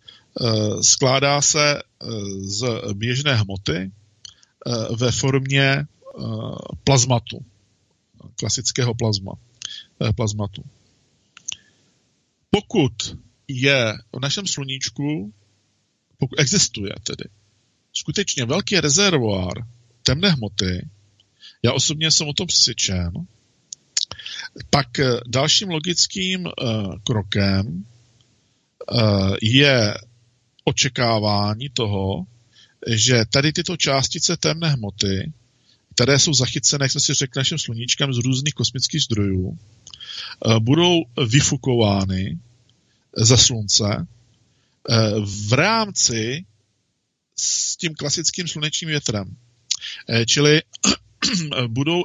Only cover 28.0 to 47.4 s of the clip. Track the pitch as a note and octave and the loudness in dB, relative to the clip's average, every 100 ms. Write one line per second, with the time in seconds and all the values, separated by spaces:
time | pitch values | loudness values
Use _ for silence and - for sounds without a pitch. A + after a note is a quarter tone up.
28 | _ _ _ _ _ _ _ - - A#2+ | _ _ _ _ _ _ _ -18 -2 2
29 | A2 G2+ F#2+ F#2+ A2 C3 C#3+ B2+ G#2 - | 4 4 2 0 2 6 6 4 2 -2
30 | - _ _ _ _ _ - - C#3 C3+ | -12 _ _ _ _ _ -8 -4 -2 0
31 | A#2+ A2 G#2 G2+ G#2 G#2+ C#3 C3+ G#2+ G2+ | 0 2 0 0 -2 -4 -6 -4 -2 -2
32 | F#2+ G2+ F#3 _ _ _ _ _ A#2+ A2 | -2 -4 -8 _ _ _ _ _ -4 0
33 | A#2 B2 A2 C#3 D3+ D#3 E3+ F3 D#3 C3+ | 2 2 2 2 2 -2 -4 -4 0 0
34 | C3 - - E3+ D#3 D#3+ E3 C3+ G2+ G2 | 0 -2 -2 -2 -2 -2 0 0 -2 -4
35 | G2 F#2+ D#3 - _ _ _ _ _ - | -2 -2 -4 -12 _ _ _ _ _ 0
36 | A#2+ C#3 - C3 B2 D3 - D3 C3+ D3+ | 4 4 4 2 0 0 0 2 0 0
37 | - C#3 C#3 C#3 C3 D#3+ - A2+ B2 - | 0 0 -2 -2 -2 -2 -6 -6 -4 -2
38 | C#3 A#2+ A#2+ C3 D3 - A#2 C3 - D3+ | 0 0 0 0 -2 -2 -4 -2 -4 -2
39 | C3+ G#2+ G2+ F#2+ F2+ - - _ - - | 0 0 2 0 -2 -6 -16 _ -20 -20
40 | - - - - A2+ A2+ A2 D3+ F3 E3+ | -16 -14 -14 -4 0 2 4 4 4 2
41 | D#3+ - A#2+ C#3 - C#3 C3+ A#2+ G#2+ G2 | 0 -2 2 4 4 0 0 4 4 4
42 | F#2+ F#2+ F#2+ E3 - _ _ _ _ _ | 0 -2 -4 -8 -12 _ _ _ _ _
43 | _ - A2+ B2 - A#2 G2+ - G#2 - | _ 0 4 6 4 0 0 2 2 -2
44 | E3+ - _ _ _ _ _ _ - A2+ | -6 -12 _ _ _ _ _ _ 0 2
45 | A2 G#2+ G#2 G2+ G#2 B2+ F#3+ A3+ G#3 - | 4 0 -2 -4 0 2 4 2 0 0
46 | - A2+ A2 D3 F#3+ _ _ _ _ _ | 0 0 -4 -6 -10 _ _ _ _ _
47 | _ _ _ - | _ _ _ -6